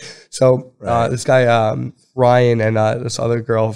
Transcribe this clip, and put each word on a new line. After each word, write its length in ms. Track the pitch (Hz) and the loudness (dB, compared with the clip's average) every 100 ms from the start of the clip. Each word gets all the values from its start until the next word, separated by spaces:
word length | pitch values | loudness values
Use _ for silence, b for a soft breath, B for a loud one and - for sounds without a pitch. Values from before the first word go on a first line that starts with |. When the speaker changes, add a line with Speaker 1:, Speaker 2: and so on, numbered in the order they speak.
| B B B | B B B
Speaker 1:
So, 440 | - 131 127 - _ | 0 2 2 -2 _
uh, 20 | |
Speaker 2:
Right. 240 | - 117 117 | -4 -2 -2
Speaker 1:
this 160 | 127 | -4
guy, 220 | - 131 123 | 0 2 4
um, 480 | 117 110 110 127 - _ | 2 0 -4 -8 -12 _
Ryan, 460 | 127 123 123 123 117 | -2 2 4 2 2
and, 160 | 110 110 | 0 0
uh, 200 | 107 117 | 0 -2
this 200 | 120 - | -6 -6
other 220 | 120 117 | -4 -4
girl, 340 | 113 113 110 | -2 -2 -2